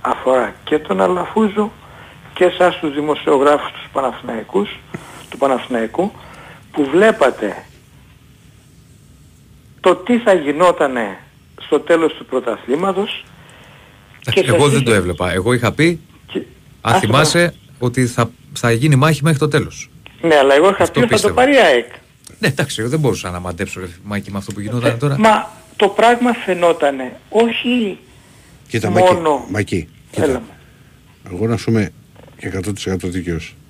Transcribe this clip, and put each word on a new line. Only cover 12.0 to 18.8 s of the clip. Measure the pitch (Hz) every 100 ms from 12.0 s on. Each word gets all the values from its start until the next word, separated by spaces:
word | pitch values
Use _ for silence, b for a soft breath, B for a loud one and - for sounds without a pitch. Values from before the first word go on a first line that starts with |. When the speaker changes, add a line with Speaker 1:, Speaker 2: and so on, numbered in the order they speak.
| 160
Speaker 1:
του | -
πρωταθλήματος. | - 131 117 104 - 139 190 185 208 - - - B B B B B B - -
Speaker 2:
Εντάξει, | - 190
Speaker 1:
Και | 147 -
Speaker 2:
εγώ |
Speaker 1:
σας | 147
Speaker 2:
δεν | 139
Speaker 1:
είχε | 127
Speaker 2:
το |
έβλεπα. | 104 87 85 92
Εγώ | 92 101
είχα | 123 110
πει, | - 160 165 - - -
Speaker 1:
Και | - - - - -
Speaker 2:
αν | 113
Speaker 1:
άστο | 180 202
Speaker 2:
θυμάσαι, | 135 156 170
Speaker 1:
να | 170 - - -
Speaker 2:
ότι | 123 120 123
θα, | 123 113 - -
θα | - 120
γίνει | 117